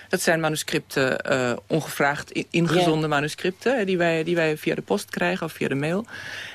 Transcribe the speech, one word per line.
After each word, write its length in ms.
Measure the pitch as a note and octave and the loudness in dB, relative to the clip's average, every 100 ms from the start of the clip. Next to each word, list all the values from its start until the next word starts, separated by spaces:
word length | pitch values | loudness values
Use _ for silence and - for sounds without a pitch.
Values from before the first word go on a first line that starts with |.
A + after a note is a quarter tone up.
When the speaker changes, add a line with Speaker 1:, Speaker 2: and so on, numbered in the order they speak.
| - | -4
Speaker 1:
Dat 120 | F#3 | 0
zijn 200 | F#3+ E3 | 2 2
manuscripten, 800 | D#3 D#3 - D3 - C#3+ C3 - | 2 -2 -2 -4 -2 0 2 0
eh, 320 | - C3 B2 - - | 0 0 2 -2 -2
ongevraagd 720 | D#3 - - C#3+ C#3+ - - | -2 -2 0 0 0 -4 -6
i-, 100 | - | -2
ingezonden 500 | E3 E3 F3 E3+ D#3 | 0 4 4 4 2
Speaker 2:
Ja. 60 | D#3 | 2
Speaker 1:
manuscripten, 640 | C#3+ D3+ - F#3 - A3+ C4 | 0 0 -2 -4 -2 0 2
hè, 60 | |
die 140 | G3 F3+ | 2 2
wij, 260 | E3+ E3 | 2 2
die 100 | E3 | 0
wij 220 | E3+ D#3 D#3 | 2 2 0
via 180 | D#3+ | -2
de 80 | D#3+ | -2
post 280 | - G3+ - | -2 -2 -2
krijgen 360 | - F3 F#3 E3 | -2 -2 -2 -4
of 60 | |
via 160 | - - | -4 -2
de 60 | |
mail. 320 | C3+ D3+ F#3+ A#3+ - - - - | 0 0 -2 -4 -12 -12 -12 -12